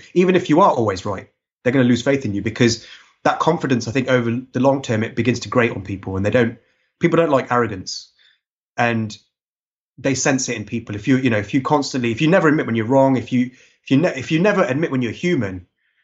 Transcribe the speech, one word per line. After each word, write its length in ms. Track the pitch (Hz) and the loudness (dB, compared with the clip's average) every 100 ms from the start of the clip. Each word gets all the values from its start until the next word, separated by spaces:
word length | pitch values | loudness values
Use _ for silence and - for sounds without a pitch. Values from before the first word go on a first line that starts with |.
| - | -2
Even 200 | 170 185 | 2 2
if 140 | 185 - | 2 2
you 100 | 151 | 4
are 100 | 196 | 4
always 340 | 127 107 92 - | 4 -2 -2 -6
right, 220 | 98 - _ _ _ | -8 -12 _ _ _
they're 100 | 123 | 0
gonna 120 | 135 | 2
lose 180 | 123 120 | 4 2
faith 220 | 139 139 | 2 -2
in 100 | 117 | -2
you 80 | 98 | -4
because 440 | 101 - 117 - - - _ _ | -6 2 2 2 -8 -20 _ _
that 140 | 151 147 | -2 0
confidence, 500 | 160 165 139 131 120 | 0 0 -2 -2 -2
I 40 | |
think, 160 | 135 131 | -4 0
over 220 | 127 117 117 123 | 0 0 -4 -6
the 80 | 127 | 0
long 200 | 135 135 | 2 0
term, 200 | - 110 | -2 -4
it 120 | 113 - | -2 -2
begins 240 | 117 113 | -2 -2
to 80 | 104 | -2
grate 240 | 123 117 | 0 0
on 100 | 98 | -2
people, 340 | 92 98 95 95 | -10 -10 -8 -4
and 80 | 101 | 0
they 40 | |
don't, 280 | 123 117 - _ _ _ _ | 2 0 -4 _ _ _ _
people 160 | 170 165 | 2 4
don't 140 | 160 | 4
like 200 | 135 - | 0 0
arrogance, 600 | 123 113 95 - - - _ _ _ _ _ _ - | 0 0 -4 -12 -14 -16 _ _ _ _ _ _ -4
and 400 | 120 117 107 - _ _ _ _ _ _ _ - | -2 -2 -4 -10 _ _ _ _ _ _ _ -6
they 160 | - | -4
sense 340 | - 151 131 131 | -2 0 -2 -2
it 80 | 113 | -8
in 80 | |
people. 300 | 104 117 - | -8 -10 -8
If 140 | 104 139 | -8 0
you, 80 | 127 | 2
you 140 | 131 | 2
know, 80 | 107 | 0
if 140 | 104 | -2
you 80 | 139 | -4
constantly, 500 | 135 147 135 135 120 | 0 0 0 -4 -4
if 80 | 113 | 0
you 80 | 156 | 2
never 200 | 190 160 | 4 4
admit 180 | 151 117 | 2 0
when 100 | 113 | -2
you're 100 | 110 | 2
wrong, 300 | 135 135 127 | 4 4 2
if 160 | 113 | 0
you, 180 | 127 123 - _ _ | -2 -2 -6 _ _
if 80 | - | 0
you 60 | 135 | 2
ne-, 200 | 170 139 | 2 -2
if 140 | - | -2
you 80 | 160 | 0
never 240 | 208 190 | 2 2
admit 280 | 147 135 165 | 0 0 -2
when 100 | 131 | -2
you're 80 | 117 101 180 | -4 -4 -2
human, 400 | 156 98 92 87 _ _ _ | -2 -2 -8 -16 _ _ _